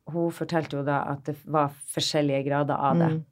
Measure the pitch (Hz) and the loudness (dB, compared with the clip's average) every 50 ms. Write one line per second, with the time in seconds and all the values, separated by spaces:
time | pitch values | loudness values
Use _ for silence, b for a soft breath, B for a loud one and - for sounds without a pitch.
0 | _ - 151 170 170 170 165 - 165 147 175 160 151 - 143 143 139 143 143 143 | _ -8 -4 -2 0 -2 -2 -4 -4 -2 0 -2 -2 -2 -4 -4 -2 0 0 0
1 | - 147 143 143 - - 147 147 - - 147 156 147 143 147 - - - - 160 | 0 -2 -4 -6 -6 -8 -8 -8 -6 -2 2 2 2 2 0 -6 -14 -8 -4 -4
2 | 139 - - 156 147 143 135 139 135 139 139 143 147 139 143 - 143 143 170 170 | -2 0 2 2 2 2 2 0 0 0 0 0 2 0 0 0 2 2 4 4
3 | 165 160 160 160 156 - | 4 4 2 0 -4 -8